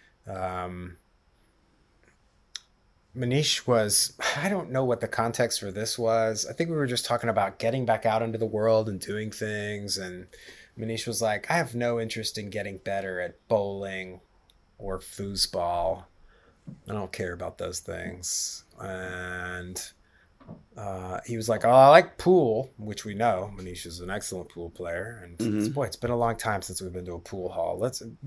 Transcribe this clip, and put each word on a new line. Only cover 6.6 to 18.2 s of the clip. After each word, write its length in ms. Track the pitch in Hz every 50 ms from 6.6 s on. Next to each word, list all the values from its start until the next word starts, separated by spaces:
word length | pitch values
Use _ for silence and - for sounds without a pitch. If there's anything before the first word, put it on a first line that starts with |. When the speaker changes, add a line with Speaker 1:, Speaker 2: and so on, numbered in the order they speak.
| 170 165
Speaker 1:
we 60 | 165
were 100 | 156 143
just 180 | 127 123 117 -
talking 240 | - 120 120 - 117
about 300 | 110 110 101 95 95 -
getting 260 | - 113 120 135 127
back 220 | 113 113 107 -
out 160 | 113 110 113 117
into 160 | 113 113 110
the 80 | 113
world 420 | 110 107 107 104 113 113 110 110 110
and 120 | 101 90
doing 320 | - - 104 107 107 107 107
things. 640 | - 110 107 107 104 104 104 104 101 101 101 101 98
And 280 | 92 92 90 90 92 - - - - - - - - - - -
Manish 280 | 110 113 113 110 - -
was 120 | 113 -
like, 300 | 113 110 104 104 - -
"I 40 | 156
have 200 | 170 165 120 113
no 240 | 120 120 120 117 117
interest 400 | 113 113 - 117 107 - - 110
in 120 | 104 101
getting 280 | 95 104 101 101 98 92
better 420 | - - 98 98 98 95 92 90
at 160 | 90 87 - _ _ -
bowling 720 | 117 107 101 101 98 98 98 98 95 95 92 92 92 92 _ _ _ _ _ _ _ _ _ _ _ -
or 220 | 107 98 95 95
foosball. 1040 | - - - - 101 98 101 95 - - - 98 87 87 87 87 85 85 85 87 90 - _ _ - - - _ _ _ _ _ - - - - - -
I 40 | 104
don't 180 | 104 98 90 -
care 200 | - 101 90 87
about 260 | 87 92 87 87 -
those 220 | 90 87 90 -
things." 800 | - - 95 87 87 87 90 90